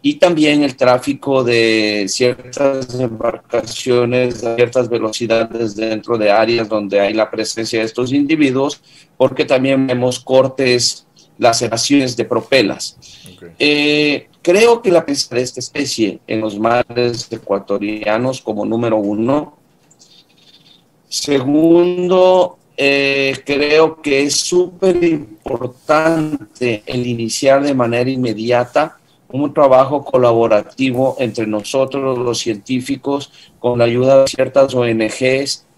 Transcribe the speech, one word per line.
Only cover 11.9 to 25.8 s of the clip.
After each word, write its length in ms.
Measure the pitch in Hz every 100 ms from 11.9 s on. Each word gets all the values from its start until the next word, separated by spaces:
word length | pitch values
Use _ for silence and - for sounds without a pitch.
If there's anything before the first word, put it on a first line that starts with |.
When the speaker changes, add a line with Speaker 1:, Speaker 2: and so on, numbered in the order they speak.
| 143 127 120
Speaker 1:
de 80 | 113
propelas. 720 | 123 - 135 104 71 - _ - - 95
Speaker 2:
Ok. 100 | 92 87 -
Speaker 1:
Eh, 720 | 147 147 147 151 147 139 - _
creo 400 | - 190 233 233
que 100 | 196
la 140 | 165 160
presencia 320 | 143 - 117
de 60 |
esta 180 | 127 -
especie 580 | 123 - 131 - 104 - -
en 140 | 113
los 180 | 110 101
mares 720 | 113 120 - 120 120 117 -
ecuatorianos 1080 | 110 - 101 - 101 101 107 104 107 127 131
como 240 | - 107 104
número 320 | 113 117 110
uno. 580 | 101 104 117 143 - _ _ _ _ _ _ _ _ _ _ _ _ _ _ _ _
Segundo, 1500 | - - 143 131 147 165 170 175 180 180 185 185 185 - - _ -
eh, 640 | 139 139 139 139 135 131 -
creo 560 | 139 147 151 160 160
que 220 | 151 135
es 120 | 143 -
súper 680 | - 180 180 180 190 175
importante 1800 | 170 151 - - - 123 123 -